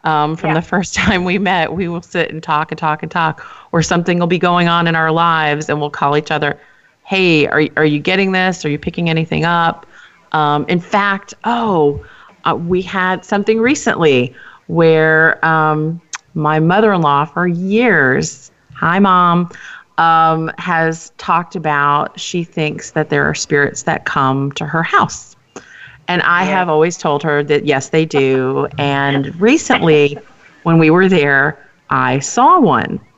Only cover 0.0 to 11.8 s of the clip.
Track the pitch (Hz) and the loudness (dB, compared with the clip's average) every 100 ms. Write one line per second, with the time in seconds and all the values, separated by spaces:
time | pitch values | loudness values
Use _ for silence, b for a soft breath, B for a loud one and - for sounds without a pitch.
0 | 160 156 151 160 160 156 165 - 175 - | -2 0 -2 -2 -2 -2 0 -2 -2 -2
1 | - 190 180 180 190 180 160 165 175 170 | 0 0 0 0 0 0 -2 -4 -6 -6
2 | - 180 160 156 160 151 156 160 156 151 | -6 -4 -4 -6 -4 -4 -4 -4 -4 -4
3 | 160 175 160 156 B B B 170 160 175 | -6 -4 -4 -4 B B B -2 0 0
4 | 170 175 170 175 180 175 170 170 170 165 | 0 0 0 0 0 2 2 2 0 0
5 | 160 160 170 160 151 147 151 147 147 - | 0 0 0 2 0 -2 -4 -4 -4 -2
6 | 143 147 151 151 147 143 b b b b | 0 0 -2 -2 -2 -6 b b b b
7 | - 190 185 160 143 - 156 - 156 147 | -6 0 2 2 2 0 0 0 0 0
8 | 147 190 196 185 185 170 151 147 - 165 | -2 0 0 0 -2 -2 -6 -6 -6 -4
9 | 170 160 160 156 165 170 165 - - B | -2 -2 -2 -2 0 0 0 -4 -14 B
10 | B B B 156 151 147 - 180 170 208 | B B B -2 0 0 -2 -4 0 -2
11 | 202 196 - - 214 240 226 180 | 0 -4 -8 -10 -4 -2 -2 2